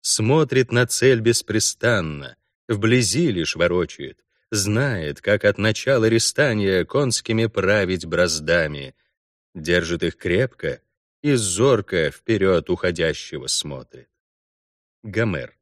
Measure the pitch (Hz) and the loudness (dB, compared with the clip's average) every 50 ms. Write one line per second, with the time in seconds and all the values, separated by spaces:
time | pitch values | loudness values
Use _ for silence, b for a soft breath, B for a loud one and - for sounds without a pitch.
0 | _ - - - 110 113 139 160 156 131 - 131 127 - 117 120 123 117 - - | _ -2 -2 0 2 2 4 4 2 2 2 0 2 2 2 2 2 2 0 2
1 | - 131 131 117 107 117 117 - - - 104 107 - - - _ - 117 120 101 | 4 4 4 4 4 2 2 2 0 -2 -2 0 0 0 -4 _ 0 0 0 0
2 | 87 78 76 71 69 65 - _ _ _ _ _ _ - 113 101 107 113 120 127 | -2 -4 -6 -10 -12 -16 -18 _ _ _ _ _ _ -6 -4 -2 0 2 2 2
3 | 120 - - 139 175 156 104 90 80 - - 82 85 85 87 90 87 - - - | 2 0 0 0 0 0 0 -2 -4 -4 -2 0 0 0 0 0 -2 -4 -6 -14
4 | 71 65 - _ _ _ _ _ _ _ - 104 98 101 104 117 135 143 120 92 | -14 -16 -16 _ _ _ _ _ _ _ -4 -2 -2 0 0 0 0 0 -2 -4
5 | 78 78 82 - _ 101 104 101 - 104 98 - 101 110 107 - - 131 139 123 | -4 -6 -8 -6 _ 0 0 2 2 0 0 2 0 0 0 0 0 0 2 4
6 | 110 113 113 113 - - - - 147 139 113 107 101 98 95 92 87 - - 135 | 4 4 4 2 2 0 0 0 0 0 2 0 0 2 2 0 0 0 -2 -2
7 | 147 127 113 - - - 113 113 113 113 - - 92 92 104 107 98 90 95 87 | 0 0 -2 -4 -4 -2 0 0 0 0 -2 -2 0 2 2 2 2 0 -2 -4
8 | 80 85 80 85 90 87 80 80 76 82 85 87 80 76 73 71 67 67 - _ | -4 -4 0 0 2 2 0 -4 -2 0 0 2 2 -2 -4 -8 -12 -14 -16 _
9 | _ _ _ _ _ _ _ _ _ _ _ 90 78 80 85 87 82 80 87 82 | _ _ _ _ _ _ _ _ _ _ _ -12 -2 0 0 0 2 0 -4 -2
10 | 85 82 - _ - 87 87 92 - - _ _ - 78 69 - _ _ _ _ | -2 -4 -4 _ -4 -2 0 0 0 -2 _ _ -8 -8 -8 -8 _ _ _ _
11 | _ _ _ _ - 147 139 123 110 98 90 95 117 139 127 104 95 - - 87 | _ _ _ _ 0 0 0 2 0 -2 0 2 4 4 4 2 0 -2 -2 -2
12 | 78 73 - - _ - 113 101 95 95 92 85 76 - 90 - - 90 87 82 | -2 -2 -4 -8 _ -2 0 2 2 2 2 2 2 -2 -4 -2 -2 -4 -2 0
13 | 82 80 73 - - - - 71 64 67 - - - 76 69 65 - _ - - | -2 -2 -2 -4 -10 -12 -12 -12 -8 -6 -6 -6 -6 -6 -10 -12 -14 _ -20 -20
14 | - _ _ _ _ _ _ _ _ _ _ _ _ _ _ _ _ _ _ _ | -20 _ _ _ _ _ _ _ _ _ _ _ _ _ _ _ _ _ _ _
15 | _ 107 92 110 113 110 90 69 62 - _ _ | _ -6 -2 0 0 0 0 -4 -6 -10 _ _